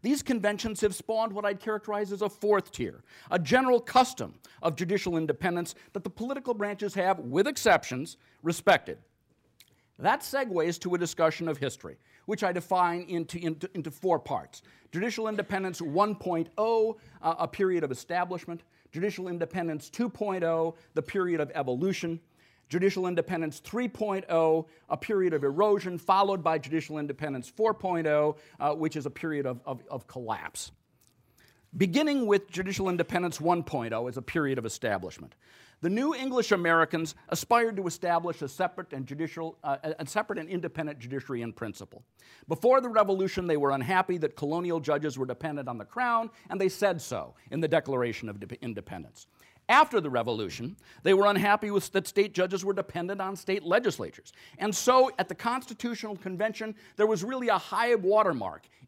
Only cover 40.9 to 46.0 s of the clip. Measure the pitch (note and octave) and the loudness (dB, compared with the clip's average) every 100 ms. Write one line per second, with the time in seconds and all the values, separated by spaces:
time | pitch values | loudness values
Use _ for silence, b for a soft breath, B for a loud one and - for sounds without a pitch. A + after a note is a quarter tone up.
40.9 | D3 A#2+ C3+ - B2 A#2 - A2 - G2 | -8 -8 -8 -6 -6 -6 -8 -10 -12 -16
41.9 | - _ _ B B - D#3+ A#3+ C4 B3 | -20 _ _ B B -8 0 4 4 4
42.9 | A3 G3+ F#3+ F#3+ - F3+ D3+ C#3 C3+ B2+ | 4 4 4 0 -2 0 2 2 2 2
43.9 | F#3 F#3 F3+ D3+ - D3 E3 F3 E3 C#3+ | 2 2 0 -2 -2 -4 -2 -2 -2 0
44.9 | D3 D3+ C3 B2+ A#2+ D#3 C#3+ B2+ A#2 G#2 | 0 0 -4 -6 -6 -6 -6 -8 -10 -10
45.9 | A#3+ | -4